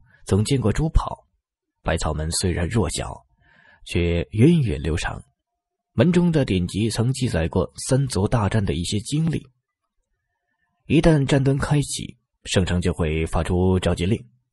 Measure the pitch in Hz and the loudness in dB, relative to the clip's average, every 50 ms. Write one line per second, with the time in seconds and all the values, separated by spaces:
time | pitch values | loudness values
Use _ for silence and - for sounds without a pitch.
0 | _ _ _ _ - - 98 95 107 - 139 131 98 104 - - 151 160 - - | _ _ _ _ -4 0 0 0 2 2 0 0 0 0 0 -2 -2 0 0 0
1 | - - - - _ _ _ _ _ _ _ _ _ _ _ _ - 82 80 80 | 0 -2 -6 -12 _ _ _ _ _ _ _ _ _ _ _ _ -4 -4 -2 -2
2 | - 80 76 76 78 80 85 - - 90 82 82 85 82 110 117 82 76 - - | -2 -4 -4 -4 -4 -4 -4 -2 -2 -2 -2 -2 -4 -2 0 -2 -2 -2 -4 -6
3 | - 60 - - _ _ _ _ _ _ _ _ _ _ _ _ - - - 92 | -8 -8 -12 -16 _ _ _ _ _ _ _ _ _ _ _ _ -12 -6 -4 -2
4 | 85 85 85 85 - - - 104 135 160 175 160 127 101 73 73 71 82 - 107 | 0 0 0 -2 -4 -2 2 4 6 6 6 4 2 0 -2 -4 -2 -2 -2 -2
5 | - - - - - _ _ _ _ _ _ _ _ _ _ _ _ _ _ - | -4 -6 -6 -10 -12 _ _ _ _ _ _ _ _ _ _ _ _ _ _ 2
6 | 123 180 175 175 175 175 160 147 131 - 98 92 87 85 - 98 113 110 - - | 2 4 4 2 2 2 2 0 0 0 0 0 -2 -2 -2 -2 -2 -2 -2 0
7 | 113 127 135 - 131 110 - 82 82 82 - 95 - - _ - - - 131 135 | 0 -2 -2 -2 -2 -2 0 -2 -2 0 0 -2 -2 -2 _ -10 -2 0 0 0
8 | 139 127 - 95 98 - - 113 101 95 - 110 98 87 73 80 87 - - 104 | 0 -2 -2 -2 0 0 0 0 0 0 0 0 0 0 -2 -4 -4 -4 -4 -6
9 | - - 147 151 160 165 139 - - - _ _ _ _ _ _ _ _ _ _ | -4 -4 -2 -2 -2 -2 -4 -4 -8 -14 _ _ _ _ _ _ _ _ _ _
10 | _ _ _ _ _ _ _ _ _ _ _ _ _ _ _ _ _ - 131 165 | _ _ _ _ _ _ _ _ _ _ _ _ _ _ _ _ _ 0 2 4
11 | 160 170 156 143 139 - 156 139 131 139 135 131 - - 151 147 139 - - - | 6 6 4 4 4 2 2 2 2 2 0 0 0 0 0 0 0 -2 -6 -10
12 | - - - _ _ _ _ _ - - - 101 87 - 90 90 87 90 82 - | -10 -12 -14 _ _ _ _ _ -8 -2 0 0 2 2 0 0 0 0 0 0
13 | 85 76 78 80 80 - - 90 78 - 92 90 92 92 92 90 - 87 87 82 | -2 -2 0 -2 -2 -2 -2 -2 -2 0 0 2 2 2 2 2 0 0 0 0
14 | 85 95 117 - - - _ _ _ _ | 0 0 -2 -2 -4 -10 _ _ _ _